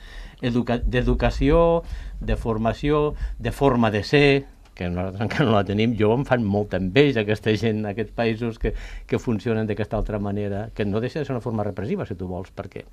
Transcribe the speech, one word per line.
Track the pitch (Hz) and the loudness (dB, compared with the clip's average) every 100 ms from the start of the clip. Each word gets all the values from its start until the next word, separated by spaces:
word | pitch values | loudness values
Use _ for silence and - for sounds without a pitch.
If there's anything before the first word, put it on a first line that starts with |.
| - - - - | -14 -14 -16 -6
educa-, | 127 120 120 120 | 0 0 2 0
d'educació, | 113 123 120 123 120 - 135 160 170 165 - - - - | 0 0 2 2 2 2 4 4 4 2 -2 -8 -10 -8
de | 110 107 | -4 -2
formació, | 120 110 113 107 147 151 151 147 - - | -2 -2 -2 -2 0 0 0 -2 -6 -4
de | 117 | -6
forma | 113 139 120 113 | 2 4 6 4
de | 104 | 2
ser, | 98 147 143 139 135 - - - | 2 6 6 4 0 -12 -18 -8
que | 90 | -4
nosaltres | 87 92 95 | -2 -4 -4
encara | 113 - 139 | -2 2 4
no | 101 | 4
la | 98 | 2
tenim, | 101 113 110 | 2 2 4
jo | 107 | 4
em | 120 | 2
fan | - 127 107 | 2 2 2
molta | 104 104 92 | 0 0 -2
enveja | 92 101 147 120 | 2 4 4 4
aquesta | 104 104 117 107 | 0 0 0 0
gent | 113 107 | 0 -2
d'aquests | 107 101 107 | -4 -6 -6
països | - 117 110 117 113 | -2 -2 0 -4 -2
que, | 117 - - - - | -4 -4 -8 -14 -4
que | 117 | -2
funcionen | - 110 120 110 110 | 0 -2 0 -2 -2
d'aquesta | 104 107 110 | -2 -4 -2
altra | 101 107 | -2 -4
manera, | 101 101 101 98 113 | -4 -4 -4 -6 -6
que | - 104 | -4 -2
no | 101 | -2
deixa | 123 165 | -2 -4
de | 147 | -4
ser | |
una | 127 | -4
forma | 123 113 104 | -4 -4 -4
repressiva, | 92 101 190 131 | -4 -4 -4 -6
si | |
tu | 87 92 | -8 -8
vols, | 90 95 | -8 -10
perquè, | - 101 - - | -12 -12 -14 -16